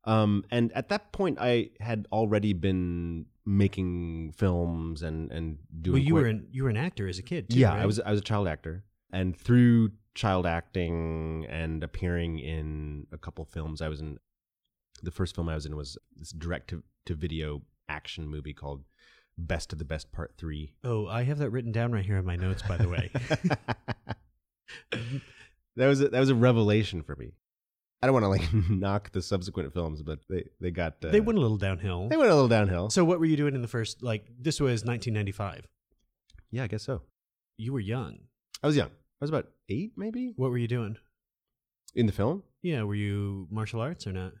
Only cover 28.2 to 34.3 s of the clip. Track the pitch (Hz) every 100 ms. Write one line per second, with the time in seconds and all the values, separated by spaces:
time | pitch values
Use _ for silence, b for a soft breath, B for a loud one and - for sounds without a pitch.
28.2 | 101 98 82 104 87 95 98 101 - 95
29.2 | - 98 90 95 71 90 82 76 76 76
30.2 | - 90 - _ 90 85 82 - 80 208
31.2 | 220 214 117 107 95 92 98 90 104 311
32.2 | 254 151 127 113 101 90 101 190 165 175
33.2 | 160 151 147 135 120 120 110 - 123 107
34.2 | 104